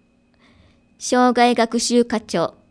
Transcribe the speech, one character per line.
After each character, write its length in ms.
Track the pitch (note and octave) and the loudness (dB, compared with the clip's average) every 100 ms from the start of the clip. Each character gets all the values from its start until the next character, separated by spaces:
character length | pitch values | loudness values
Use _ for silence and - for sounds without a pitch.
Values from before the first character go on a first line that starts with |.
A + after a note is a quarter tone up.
| _ _ _ _ _ _ _ _ _ _ | _ _ _ _ _ _ _ _ _ _
障 360 | - B3 B3 B3 | -4 2 2 4
害 200 | A#3+ A#3 | 2 2
学 240 | A3+ A#3 | -2 -2
習 260 | - A#3+ A#3+ | 0 0 0
課 140 | A3+ | -4
長 340 | - E3+ D#3+ - _ | -6 -4 -4 -8 _